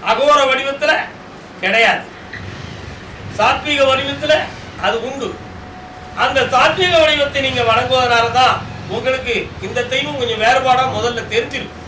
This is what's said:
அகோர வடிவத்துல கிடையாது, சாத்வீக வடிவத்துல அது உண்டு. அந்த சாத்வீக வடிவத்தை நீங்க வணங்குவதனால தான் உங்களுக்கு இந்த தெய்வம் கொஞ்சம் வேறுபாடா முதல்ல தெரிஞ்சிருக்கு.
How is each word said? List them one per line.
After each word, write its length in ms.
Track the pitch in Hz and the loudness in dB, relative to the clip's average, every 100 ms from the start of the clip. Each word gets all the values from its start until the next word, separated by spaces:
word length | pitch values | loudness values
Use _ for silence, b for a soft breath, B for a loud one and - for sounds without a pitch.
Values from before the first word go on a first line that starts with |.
| 196 | 0
அகோர 300 | 226 285 285 269 | 2 6 6 4
வடிவத்துல 440 | 262 277 277 294 311 - - - - - - | 2 -2 -2 0 0 -2 -12 -18 -18 -18 -6
கிடையாது, 420 | 190 220 214 - - - - - - - - - - - - - - - | 0 4 4 2 -6 -16 -16 -12 -12 -12 -12 -12 -14 -14 -16 -14 -10 0
சாத்வீக 440 | 226 277 302 285 269 | 2 2 -2 2 4
வடிவத்துல 420 | 262 277 277 302 311 - - - - 190 | 4 0 -4 2 2 2 -10 -14 -4 -2
அது 100 | 226 - | -2 -4
உண்டு. 200 | 269 214 - - - - - - - - - | -6 -8 -8 -14 -16 -16 -16 -16 -16 -12 -2
அந்த 160 | 254 277 - | 2 2 2
சாத்வீக 400 | 254 320 320 359 330 | 4 4 4 4 6
வடிவத்தை 360 | 311 294 277 277 262 | 6 4 0 0 -2
நீங்க 160 | 247 226 | 0 2
வணங்குவதனால 560 | 226 254 254 247 233 233 247 | 2 2 2 4 4 4 4
தான் 160 | 254 160 - - - | 4 2 -6 -12 -6
உங்களுக்கு 400 | 220 254 254 240 226 - - 190 | -2 -2 -2 -2 -4 -4 -10 -6
இந்த 220 | 240 240 | -4 -2
தெய்வம் 280 | 262 294 285 | -2 -4 -4
கொஞ்சம் 240 | 240 220 | -4 2
வேறுபாடா 400 | 226 262 262 254 262 208 | 2 4 4 4 2 0
முதல்ல 260 | 233 233 - | -2 -4 -2
தெரிஞ்சிருக்கு. 480 | 220 - 269 - - | -2 -2 -8 -8 -12